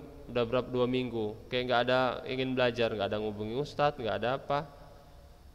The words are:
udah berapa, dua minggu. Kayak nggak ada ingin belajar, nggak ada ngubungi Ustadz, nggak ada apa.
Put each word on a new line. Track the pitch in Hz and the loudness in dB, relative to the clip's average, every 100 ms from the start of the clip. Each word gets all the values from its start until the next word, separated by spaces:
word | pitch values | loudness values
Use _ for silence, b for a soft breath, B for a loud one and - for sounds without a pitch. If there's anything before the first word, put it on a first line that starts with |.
| - - - | -6 -16 -4
udah | 123 117 | -2 2
berapa, | 127 123 | 0 0
dua | 123 123 | 2 2
minggu. | 127 127 113 107 110 - | 2 0 -2 -2 -4 -4
Kayak | 127 123 | -2 2
nggak | 120 123 | 2 4
ada | 127 127 101 - | 4 2 0 -4
ingin | 131 131 | -2 0
belajar, | 127 123 117 113 | 2 2 4 2
nggak | 110 101 | 2 0
ada | 107 | 0
ngubungi | 107 104 107 120 | -2 -4 -4 -4
Ustadz, | 147 - 147 147 | -4 0 0 2
nggak | 110 101 | -2 0
ada | 117 131 | 0 -2
apa. | - 143 156 - - - - - - - - | -2 -2 -2 -12 -20 -20 -20 -20 -20 -20 -20